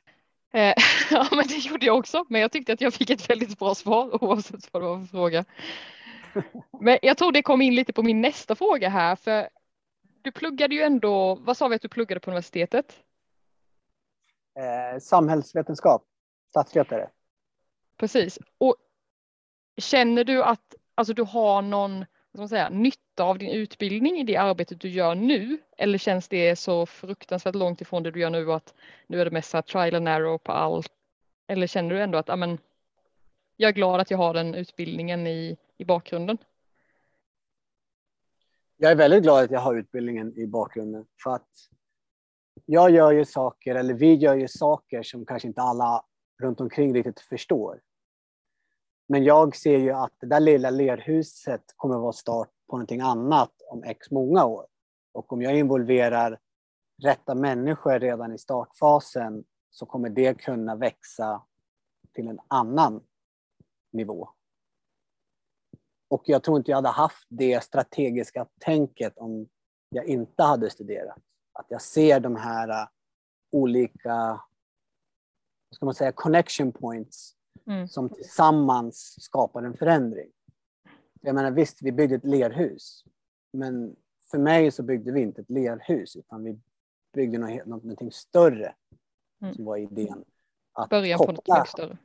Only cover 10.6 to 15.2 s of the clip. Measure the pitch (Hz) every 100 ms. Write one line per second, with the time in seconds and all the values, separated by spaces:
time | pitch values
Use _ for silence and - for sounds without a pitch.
10.6 | 285 294 302 262 208 196 190 190 - 247
11.6 | 269 220 220 - 226 180 - 180 - 175
12.6 | 175 247 - - _ _ _ _ _ _
13.6 | _ _ _ _ _ _ _ _ _ 139
14.6 | 127 120 123 131 - 180